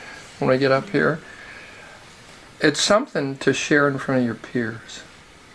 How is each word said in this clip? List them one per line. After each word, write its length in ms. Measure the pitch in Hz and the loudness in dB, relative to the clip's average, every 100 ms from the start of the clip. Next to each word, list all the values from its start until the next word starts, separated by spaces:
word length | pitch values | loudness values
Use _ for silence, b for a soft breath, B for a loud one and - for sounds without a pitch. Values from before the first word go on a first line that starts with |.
| B B B - | B B B -4
when 100 | 143 | 0
we 80 | 131 | 2
get 140 | 139 | 4
up 180 | 135 139 | 2 0
here." 320 | 143 147 156 B B B B B B B B B - - - - - | 0 0 -2 B B B B B B B B B -20 -20 -20 -20 0
It's 220 | 151 143 | 0 2
something 560 | - 208 294 165 139 135 | 2 2 2 -4 -4 -2
to 160 | - | 0
share 340 | 131 - 151 143 | 0 2 4 4
in 100 | 135 | 0
front 220 | - 131 | 0 0
of 40 | 120 | 0
your 100 | 113 | -2
peers. 680 | - 123 113 113 - - - - - - - | -6 -4 -4 -6 -14 -18 -20 -20 -20 -20 -20